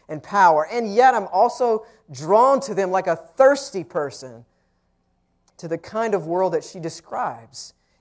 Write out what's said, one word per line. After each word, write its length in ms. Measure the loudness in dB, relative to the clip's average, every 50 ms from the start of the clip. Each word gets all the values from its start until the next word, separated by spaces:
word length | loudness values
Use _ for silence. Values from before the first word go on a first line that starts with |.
| _ _
and 120 | -14 -14
power. 460 | -12 -4 2 4 4 6 6 4 0 -2
And 220 | -4 -6 -6 -2 2
yet 220 | 4 4 4 4
I'm 140 | 2 -4 -4
also 580 | 0 0 0 0 0 -2 -2 -2 -2 -2 -4 -10 _ _ _ _
drawn 500 | -16 -14 -4 0 4 4 6 4 4 2 -2
to 120 | 0 0
them 160 | 0 0 2
like 160 | -2 -2 -2
a 80 | -2 -4
thirsty 680 | -4 -6 -18 _ 4 6 6 6 4 -2 -10 -10 -10 -10
person 600 | -6 -6 -6 -6 -4 -8 -12 -16 -18 -18 -20 -20 _ _ _ _ _ _ _ _ _ _ _ _ _ _ _ _ _ _ _ _ _ _ _
to 100 | -10 -8
the 100 | -8 -8
kind 340 | -8 -8 -6 -4 -2 -2 -2
of 140 | -4 -4
world 280 | -2 -2 0 0 0 -2
that 100 | -4 -6
she 160 | -6 -16 -12
describes. 920 | -12 -10 -12 -12 -16 _ -8 -6 -6 -6 -8 -10 -18 -20 _ -20 -20 -20 _ _ _ _ _ _